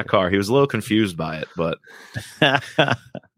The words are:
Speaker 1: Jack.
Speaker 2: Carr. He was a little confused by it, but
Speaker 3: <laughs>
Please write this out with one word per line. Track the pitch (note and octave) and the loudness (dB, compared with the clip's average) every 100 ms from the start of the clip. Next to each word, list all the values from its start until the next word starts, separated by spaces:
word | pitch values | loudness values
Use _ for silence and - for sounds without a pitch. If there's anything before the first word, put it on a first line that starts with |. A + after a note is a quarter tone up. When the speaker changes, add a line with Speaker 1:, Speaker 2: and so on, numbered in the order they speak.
| G#2+ | 2
Speaker 1:
Jack. | |
Speaker 2:
Carr. | G#2+ F2+ | 2 4
He | G2 | 2
was | G2 | 2
a | |
little | C3+ C#3 | 2 2
confused | A2+ - A2 G#2 E2 | 0 0 2 2 -2
by | D#2+ D#2+ | -6 -6
it, | - F2 | -8 -4
but | E2 E2 - - - - - - | -4 -4 -12 -20 -14 -14 -10 -2
Speaker 3:
<laughs> | D3 C3+ - - C#3 B2+ - - _ | 0 0 -2 -2 0 -2 -8 -18 _